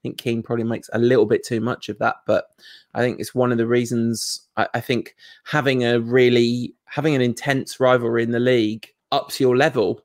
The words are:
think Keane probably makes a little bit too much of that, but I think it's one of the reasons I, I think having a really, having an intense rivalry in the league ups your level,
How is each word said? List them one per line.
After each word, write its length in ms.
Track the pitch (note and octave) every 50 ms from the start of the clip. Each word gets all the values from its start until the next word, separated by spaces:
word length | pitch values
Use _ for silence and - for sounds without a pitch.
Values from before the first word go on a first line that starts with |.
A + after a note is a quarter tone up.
think 160 | - C#3 - -
Keane 240 | - B2 A#2 A2+
probably 220 | A2 - A#2+ A#2 A2+
makes 240 | A#2 A2+ - - -
a 60 | - A2
little 280 | A#2+ A#2+ C3 A#2 G#2+
bit 180 | G#2 A#2 G2 -
too 160 | - B2 A2+
much 280 | A2 A#2+ A#2+ - - -
of 100 | G#2 -
that, 180 | A2 A2+ - - _
but 200 | - G#2 F#2 - _ _ _ - - - - _ _ -
I 60 | A#2
think 200 | A#2+ B2 G#2 -
it's 140 | - - -
one 180 | B2 B2+ B2
of 60 | B2 A#2
the 80 | A2+
reasons 840 | A2+ A#2+ B2 A#2+ A2+ B2 A#2 A2+ A#2 A2+ A2 - - - - _ _ _
I, 120 | A2+ G#2+ - -
I 60 | A#2+
think 360 | - - B2+ A2+ - - _ _ - - - _ _
having 400 | - - D3+ C3 C#3 C3 B2+ A#2+
a 140 | A#2 A#2+ A#2+
really, 760 | A#2 A#2 B2 C3 B2 B2 A#2+ A#2+ A#2+ A#2 A#2+ B2 A#2+ - - _ _
having 300 | - - D3 C#3+ D#3 D3
an 80 | C3
intense 580 | B2 A#2+ A#2 - - C#3+ C3+ C3+ - - - -
rivalry 420 | C3 B2+ B2+ B2 A#2+ A#2 A#2 A#2
in 100 | A#2 A#2
the 60 | A#2+ A#2
league 460 | B2 B2+ B2+ A#2+ A2 G#2+ A2 A2 - _ _ _ _ _
ups 300 | C#3 C#3+ - - - -
your 160 | C3+ B2+ B2
level, 480 | B2+ C#3+ D#3+ B2+ B2+ G2+ F2+ A#2 -